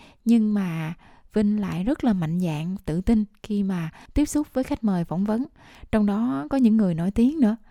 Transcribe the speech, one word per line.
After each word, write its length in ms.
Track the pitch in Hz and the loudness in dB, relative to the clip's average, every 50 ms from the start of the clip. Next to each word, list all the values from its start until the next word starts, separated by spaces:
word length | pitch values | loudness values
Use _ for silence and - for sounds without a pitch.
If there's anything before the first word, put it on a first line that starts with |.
| - - - _ - | -20 -20 -20 _ 0
nhưng 280 | 226 233 233 214 214 208 | 2 4 4 4 2 0
mà 400 | 208 190 175 165 165 160 156 175 - - - - - - _ - | -2 -2 -4 -4 -6 -6 -6 -8 -10 -16 -20 -20 -20 -14 _ -2
Vinh 260 | 214 214 208 208 214 | 0 0 2 0 0
lại 240 | 202 180 165 165 185 | -2 -4 -4 -2 -2
rất 200 | 233 302 - - | -2 -2 0 0
là 100 | 247 208 | 0 0
mạnh 260 | 185 165 151 165 180 | 0 0 -2 -2 -2
dạn, 360 | 185 170 156 147 160 175 185 202 - | -2 -2 -2 -4 -4 -6 -8 -8 -6
tự 160 | - 156 180 | -6 -4 -2
tin 240 | 190 - 233 214 208 - _ _ - | 0 2 2 2 0 -2 _ _ -10
khi 200 | - 208 202 196 | -6 -4 -2 -2
mà 260 | 190 190 175 165 160 - - - - - | -2 -4 -4 -6 -8 -10 -14 -14 -4 -2
tiếp 120 | 277 294 | 0 0
xúc 220 | - - 294 294 - - | 0 0 -2 -4 -2 -2
với 100 | 254 262 | -4 -2
khách 200 | - 285 - - | -2 -4 -2 -2
mời 220 | 208 190 175 170 | 0 0 0 -2
phỏng 200 | - 151 180 196 | -2 -2 -2 -2
vấn, 200 | 208 214 233 277 - _ - - - - - - - | 0 -2 -2 -4 -6 _ -18 -20 -20 -20 -20 -6 -2
trong 140 | - 220 208 | 0 2 2
đó 420 | 202 196 208 233 254 269 269 294 294 | 2 0 0 0 -2 -2 -4 -4 -2
có 80 | 277 | 0
những 200 | 269 254 220 220 | 2 4 4 4
người 160 | 220 208 180 170 | 4 2 2 0
nổi 180 | 160 170 190 | 0 -2 -2
tiếng 280 | 202 226 233 262 311 330 | 0 2 2 2 4 4
nữa. 160 | 254 208 226 226 - - | 2 2 2 0 -6 -16